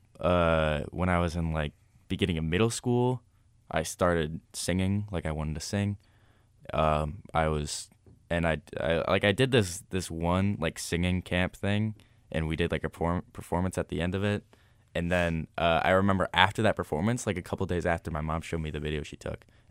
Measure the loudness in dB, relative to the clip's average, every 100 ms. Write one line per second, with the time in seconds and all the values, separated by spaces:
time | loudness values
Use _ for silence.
0 | _ -2 2 4 4 4 2 0 -4 -2
1 | 2 2 2 0 -2 -2 -4 -6 _ _
2 | -6 -2 0 0 0 2 2 0 0 2
3 | 2 -2 _ _ _ _ -6 -4 -2 0
4 | 2 2 0 -6 _ -8 -2 0 2 0
5 | -2 -4 -4 -4 -4 -6 -4 -2 -2 -4
6 | _ _ _ _ _ _ -6 0 2 2
7 | 0 -6 -4 0 0 0 -4 -8 -12 _
8 | -20 -16 -4 0 0 -2 -4 -4 0 0
9 | 2 2 2 2 4 4 2 -4 -6 -6
10 | -4 -4 0 2 0 0 -4 -4 -4 0
11 | 2 0 0 0 0 -2 -2 0 -2 -4
12 | -16 _ -6 -2 0 0 0 0 -4 -2
13 | -2 -2 -4 -14 -4 -2 0 -2 -4 -2
14 | -2 0 0 -2 -6 -20 _ _ _ -4
15 | 0 2 2 0 -4 0 2 4 4 4
16 | 4 2 2 4 4 4 0 0 -2 0
17 | 0 0 -2 -4 -4 -4 -2 0 0 -2
18 | -2 -4 -2 -4 -4 -4 -4 -4 -4 -4
19 | -6 -10 -10 -10 -14 _ _